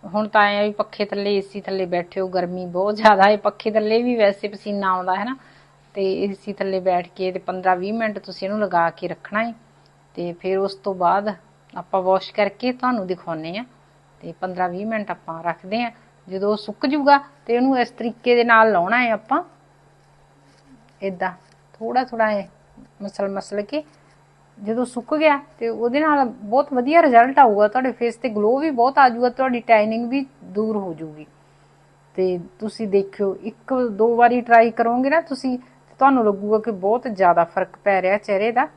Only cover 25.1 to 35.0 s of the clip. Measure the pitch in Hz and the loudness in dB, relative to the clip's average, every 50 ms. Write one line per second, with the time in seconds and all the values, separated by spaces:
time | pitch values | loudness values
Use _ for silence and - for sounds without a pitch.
25.1 | 302 302 320 311 285 277 277 _ _ _ 233 233 226 214 226 240 240 285 311 311 | -2 2 2 2 2 0 -4 _ _ _ -8 -6 -6 -4 -4 -2 0 0 0 2
26.1 | 302 285 262 240 - - 208 202 214 269 294 - 277 247 240 262 311 339 320 294 | 2 2 0 -2 -4 -10 -8 -2 0 0 0 0 -2 -2 -2 2 4 4 4 6
27.1 | 240 233 233 262 269 294 277 233 208 196 208 214 214 254 262 262 233 - 240 233 | 6 6 6 6 6 6 6 6 6 4 2 2 2 0 -2 -2 -4 -2 -4 -4
28.1 | 226 - - 254 214 208 208 214 247 269 302 320 285 233 233 262 269 285 277 254 | -4 -4 -6 -4 -2 0 0 2 0 0 0 -2 0 2 2 2 4 6 4 4
29.1 | 226 233 247 247 240 - 269 262 247 240 220 - 233 214 208 220 220 226 240 233 | 4 2 -2 -2 0 0 -2 -2 -2 -4 2 4 4 4 4 2 -2 -4 -4 -2
30.1 | 247 277 269 - _ _ - 180 185 202 220 220 220 208 196 185 165 151 160 156 | -4 -4 -4 -6 _ _ -20 -10 -6 -4 -2 -2 -2 -4 -4 -6 -8 -10 -12 -14
31.1 | 151 151 151 _ _ _ _ _ _ _ _ _ _ _ _ _ _ _ _ _ | -14 -18 -20 _ _ _ _ _ _ _ _ _ _ _ _ _ _ _ _ _
32.1 | _ - 185 185 180 175 170 - _ _ 214 214 - - 226 202 196 202 196 196 | _ -2 -2 -2 -2 -4 -6 -12 _ _ -10 -10 -8 -8 -6 0 0 0 0 0
33.1 | - - 202 196 190 - - 214 - _ _ - 262 254 254 240 202 196 220 233 | -4 -4 -4 -4 -4 -6 -10 -12 -12 _ _ -4 -2 -2 -2 -2 0 0 2 2
34.1 | 233 226 240 240 247 247 240 240 233 233 226 233 220 - 233 233 233 247 | 4 4 4 4 4 2 0 4 6 6 6 4 2 0 0 0 0 0